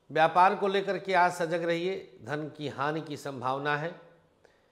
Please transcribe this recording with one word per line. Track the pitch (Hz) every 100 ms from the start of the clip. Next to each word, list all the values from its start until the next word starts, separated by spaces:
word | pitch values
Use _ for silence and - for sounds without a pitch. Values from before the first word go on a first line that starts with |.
| -
व्यापार | 147 160 175 185 202
को | 202
लेकर | 196 190 185
के | 190
आज | 185 180
सजग | 175 165 170
रहिए, | 170 170 180 190 - -
धन | 110 147 151
की | - 143
हानि | 110 143 156
की | 143 143
संभावना | 143 135 123 139 147 147
है, | 165 180 - - _ _ _ _ _